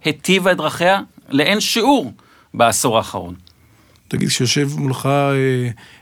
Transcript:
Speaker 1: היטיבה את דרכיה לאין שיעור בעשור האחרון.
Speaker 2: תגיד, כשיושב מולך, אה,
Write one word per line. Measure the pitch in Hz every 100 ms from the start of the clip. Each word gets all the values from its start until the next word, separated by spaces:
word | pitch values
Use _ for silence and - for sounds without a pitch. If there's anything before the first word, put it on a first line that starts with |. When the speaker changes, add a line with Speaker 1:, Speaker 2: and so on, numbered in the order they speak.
Speaker 1:
היטיבה | 156 - - 190 190
את | 170
דרכיה | 151 - 175 196 160 _ -
לאין | 139 151 208
שיעור | 202 233 233 277 131 - _ _ _
בעשור | - 117 - 135 110
האחרון. | 101 98 87 87 - _ _ _ _ _ -
Speaker 2:
תגיד, | - -
כשיושב | - 123 147 143 151
מולך, | 139 131 139
אה, | 143 139 135 135 127 123 110 - -